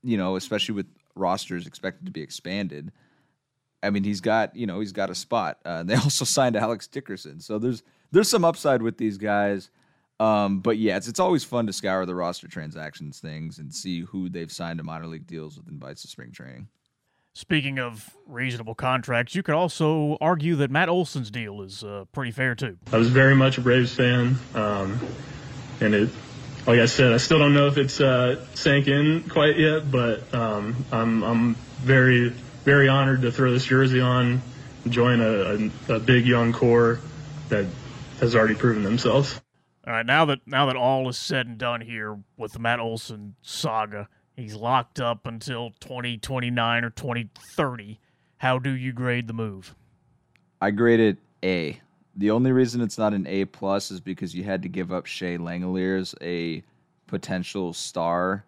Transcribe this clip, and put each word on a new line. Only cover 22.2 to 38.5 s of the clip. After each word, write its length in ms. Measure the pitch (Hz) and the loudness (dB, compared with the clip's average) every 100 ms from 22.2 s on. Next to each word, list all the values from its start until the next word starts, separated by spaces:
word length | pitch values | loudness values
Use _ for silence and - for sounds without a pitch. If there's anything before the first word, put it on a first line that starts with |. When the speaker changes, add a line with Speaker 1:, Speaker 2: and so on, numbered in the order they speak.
| 127 | -8
Speaker 2:
fair 240 | 113 131 | -2 -2
too. 240 | 117 131 90 - | 0 -6 -8 -2
Speaker 3:
I 40 | 110 | 2
was 140 | 117 | 4
very 240 | 127 135 | 6 8
much 240 | 135 131 131 | 6 4 2
a 20 | |
Braves 320 | 123 123 123 | 4 4 2
fan, 440 | - 123 123 123 127 - | 2 2 4 2 0 -2
um, 460 | 120 107 101 95 113 123 - - - - - - - | -4 -2 -2 -2 -4 -6 -10 -14 -14 -14 -14 -14 -2
and 140 | 110 104 | 2 4
it, 140 | 117 - - - - - | 2 -2 -16 -16 -14 -6
like 140 | - 120 | 4 6
I 80 | 117 | 6
said, 260 | - 131 | 6 4
I 40 | 117 | 4
still 240 | - 160 | 4 4
don't 120 | 143 | 6
know 140 | 143 143 | 6 6
if 100 | 143 | 4
it's, 240 | 135 - | 0 4
uh, 460 | 139 127 123 131 - | 4 4 2 0 -6
sank 320 | - 160 139 135 | -2 2 4 4
in 420 | 139 151 160 - | 4 4 2 0
quite 300 | 165 151 151 | 4 4 6
yet, 320 | 156 156 151 | 4 4 0
but, 420 | 131 117 107 - | 0 2 -2 -2
um, 440 | 123 113 104 104 123 135 | -2 -2 -2 -4 -6 -2
I'm, 320 | 117 113 113 | 0 2 2
I'm 300 | 101 117 120 113 - - | 2 2 2 0 -6 -6
very, 480 | 127 135 127 123 120 | 4 6 8 6 4
very 600 | 120 - - - 143 135 | -2 -16 -4 4 6 6
honored 340 | 135 135 131 | 6 4 2
to 100 | 123 | 0
throw 180 | 120 131 | 2 2
this 140 | 123 | 2
jersey 360 | 127 131 131 127 | 2 4 4 4
on, 400 | 127 127 123 123 - - - - 120 | 4 4 2 0 -4 -16 -16 -8 -4
join 320 | 120 120 120 | 2 4 4
a, 500 | 113 107 95 104 107 - - | 4 2 0 0 -2 -4 -2
a, 80 | 113 | -2
a 20 | |
big 280 | 113 127 123 | 6 6 6
young 260 | 120 117 | 4 2
core 480 | 117 123 120 117 117 - - - - - | 2 4 6 4 2 -6 -14 -14 -14 -4
that 180 | 107 95 - - - - - | -2 -2 -6 -14 -16 -16 -2
has 160 | 120 117 | 2 4
already 180 | 110 | 4